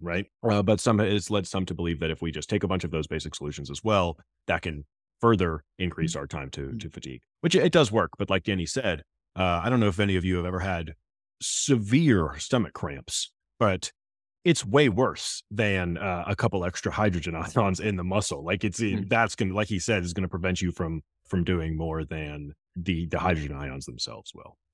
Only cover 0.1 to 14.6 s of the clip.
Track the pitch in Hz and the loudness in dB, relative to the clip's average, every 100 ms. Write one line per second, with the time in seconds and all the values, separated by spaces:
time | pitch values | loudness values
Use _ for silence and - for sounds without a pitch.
0.1 | 87 101 _ 117 104 98 104 123 107 104 | -4 -6 _ 2 4 4 4 4 2 2
1.1 | 101 - 104 90 98 90 82 85 80 82 | 0 0 -2 -2 -4 -4 -2 -2 -2 -2
2.1 | 78 85 76 - 101 92 92 85 80 76 | -2 -4 -6 -2 -2 0 -2 -2 -4 -4
3.1 | 80 78 - 76 76 71 71 110 101 87 | -6 -6 -8 -8 -8 -10 -4 2 2 2
4.1 | 80 _ _ - 85 90 73 - _ _ | -2 _ _ -4 -2 -2 -8 -12 _ _
5.1 | _ 117 107 87 78 - - 90 - 82 | _ 4 4 2 -2 -8 -6 -6 -2 -4
6.1 | 76 71 78 69 76 67 64 76 - 69 | -4 -8 -8 -8 -8 -8 -8 -10 -12 -14
7.1 | 62 _ _ 165 185 156 170 120 107 85 | -16 _ _ 2 4 6 6 6 4 0
8.1 | - 101 95 110 95 82 135 113 76 - | -2 0 0 2 -2 -2 -2 -2 -2 -6
9.1 | _ _ - 92 85 98 123 104 95 101 | _ _ 0 2 2 2 4 4 4 2
10.1 | 92 90 90 87 90 95 87 78 - _ | 2 2 0 -2 -4 -2 -4 -6 -12 _
11.1 | _ _ _ - - - 127 101 131 160 | _ _ _ -6 -2 2 2 4 4 6
12.1 | 98 76 76 - 127 87 - 80 67 - | 4 2 -4 -2 0 0 -4 -8 -8 -8
13.1 | - - _ _ - 107 92 - - _ | -8 -8 _ _ 0 2 2 -4 -12 _
14.1 | _ _ _ 175 160 | _ _ _ 2 2